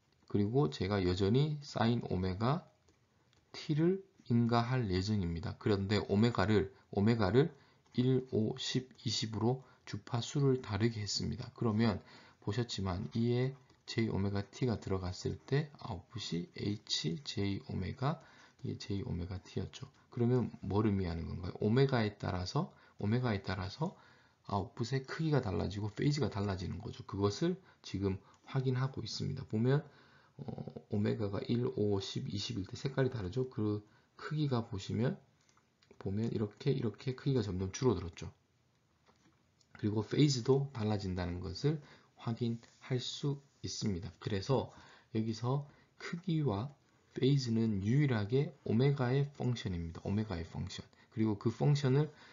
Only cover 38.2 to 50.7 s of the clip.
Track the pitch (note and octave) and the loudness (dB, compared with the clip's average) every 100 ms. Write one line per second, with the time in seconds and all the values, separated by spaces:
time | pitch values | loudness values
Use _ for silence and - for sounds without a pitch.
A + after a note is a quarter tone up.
38.2 | E2+ - _ _ _ _ _ _ _ _ | -14 -14 _ _ _ _ _ _ _ _
39.2 | _ _ _ _ _ - G2+ G#2+ G#2 B2 | _ _ _ _ _ -4 -2 0 0 4
40.2 | D3 B2+ A2+ C#3 C#3+ A#2 G#2+ G#2 G2 F2+ | 4 4 2 2 2 -2 -2 0 -2 -4
41.2 | F2 F2+ F#2+ F#2 C#3+ D#3 - - _ - | -4 -4 -6 -2 -2 -2 -6 -20 _ -10
42.2 | A#2+ A2+ A#2 A#2 - _ - B2+ - - | -6 -2 -2 -4 -8 _ -4 -4 -4 -4
43.2 | C#3+ C#3 - _ G2 - A#2 F2 F2 - | -4 -4 -10 _ -10 -4 -4 -4 -6 -8
44.2 | - G2 F#2+ B2+ G2+ - - - _ A2+ | -4 -2 0 0 0 -8 -20 -20 _ -4
45.2 | A2 G#2+ A#2+ C#3+ C#3+ - _ - - E3+ | -2 -2 -2 -2 -4 -14 _ -14 -10 -6
46.2 | - D#3 C#3 G2 C#3+ - _ _ _ - | -2 0 2 0 -2 -8 _ _ _ 0
47.2 | C3 C#3+ A#2+ A2+ A2+ G2 G2+ C3+ D3 A2+ | 4 4 4 2 2 2 4 4 4 2
48.2 | G2+ C3 E3 - - A2+ C#3 C#3 B2 C3+ | 2 0 0 -4 0 4 4 4 2 2
49.2 | C#3+ - B2 A#2+ G2 F2 E2 E2+ G2 G2+ | 0 -2 -2 -2 -2 -4 -4 -6 0 0
50.2 | G#2+ E2+ E2+ - F#2 | 0 -2 -4 -6 -8